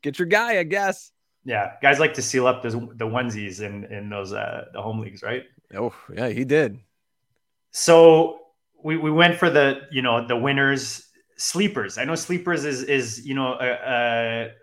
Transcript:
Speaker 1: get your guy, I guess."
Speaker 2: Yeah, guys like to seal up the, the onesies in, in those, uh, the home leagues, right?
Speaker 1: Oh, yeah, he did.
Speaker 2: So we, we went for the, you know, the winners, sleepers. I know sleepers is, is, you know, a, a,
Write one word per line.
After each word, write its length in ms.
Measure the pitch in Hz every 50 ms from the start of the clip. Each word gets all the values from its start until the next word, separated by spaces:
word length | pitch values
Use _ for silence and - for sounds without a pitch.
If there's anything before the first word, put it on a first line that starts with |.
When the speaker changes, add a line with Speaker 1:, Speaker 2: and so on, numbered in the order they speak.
| -
Speaker 1:
get 160 | 143 139 -
your 80 | 180
guy, 320 | 165 202 214 233 240 220 185
I 40 | 170
guess." 500 | 151 185 202 196 190 196 - - - _ _ _ _ _ _ -
Speaker 2:
Yeah, 280 | 131 113 104 98 90 - - -
guys 160 | 139 143 143
like 160 | 160 156 -
to 80 | - -
seal 240 | - - 127 127
up 160 | 127 123 - -
the, 80 | 117
the 340 | 110 120 117 - - 113 113
onesies 560 | 110 113 123 123 120 107 107 104 98 90 101
in, 240 | 104 101 101 101 101 - 107
in 160 | 101 104 104
those, 240 | 104 101 98 95 101
uh, 340 | 104 104 - - - - - -
the 80 | -
home 200 | 101 110 107 110
leagues, 240 | 110 107 101 98 -
right? 180 | 107 120 127 - _ _ _ _ _ -
Speaker 1:
Oh, 160 | 98 117 113 - - - - -
yeah, 140 | - 127 120
he 160 | 104 117 135
did. 340 | 127 143 160 147 113 101 127 - _ _ _ _ _ _ _ _ _ _ _ _ _ _ _ _ _ -
Speaker 2:
So 640 | - - 170 165 165 165 165 160 160 165 160 - - - _ _ _ _ _ _ _ -
we, 140 | 156 160
we 140 | 165 156 156
went 260 | 151 165 170 170 165
for 140 | 170 185 170
the, 320 | - 147 139 139 135 135 - -
you 120 | 147 131 127
know, 240 | 123 117 117 117
the 100 | 120 120
winners, 720 | 120 123 139 139 139 139 135 139 131 - - - - - _ _ _ _ _ _
sleepers. 640 | - - - - 175 208 202 208 127 104 95 - 117
I 60 | 127
know 100 | 147 165
sleepers 500 | 160 - - 180 170 175 180 170 151 139
is, 200 | 151 135 127 135
is, 420 | 143 139 135 120 113 107 117 120
you 80 | 135 135
know, 200 | 139 131 127 127
a, 160 | - 127 123 120
a, 760 | - - 131 127 120 120 120 117 117 117 113 117 117 113 113 113 _